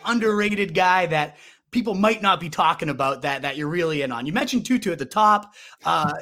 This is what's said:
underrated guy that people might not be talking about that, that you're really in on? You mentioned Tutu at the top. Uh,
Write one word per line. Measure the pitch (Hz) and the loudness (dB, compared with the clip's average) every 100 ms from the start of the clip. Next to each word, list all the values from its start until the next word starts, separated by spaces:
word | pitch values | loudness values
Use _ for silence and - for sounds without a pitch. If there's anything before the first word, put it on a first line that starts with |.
| - | -2
underrated | 233 220 208 208 202 196 | 0 2 0 0 0 -2
guy | 165 180 185 175 | 2 4 4 2
that | 156 147 - - _ _ | 0 -2 -6 -20 _ _
people | 247 226 | -4 -2
might | 190 214 220 | 0 2 2
not | 202 175 | 2 0
be | 170 | -2
talking | - 160 165 160 | 0 0 2 -2
about | 127 135 135 | -2 -2 -2
that, | 143 139 | -4 -4
that | 139 139 | -4 -6
you're | 147 | -4
really | 175 165 151 | -2 -2 -2
in | 135 | -4
on? | 120 131 | -4 -4
You | |
mentioned | 202 269 254 - | -4 -2 -2 0
Tutu | 247 208 | 0 0
at | 165 | -4
the | - | -4
top. | 214 214 208 202 - - - | 2 4 4 0 -18 -20 -10
Uh, | - 165 151 156 | -2 0 0 -4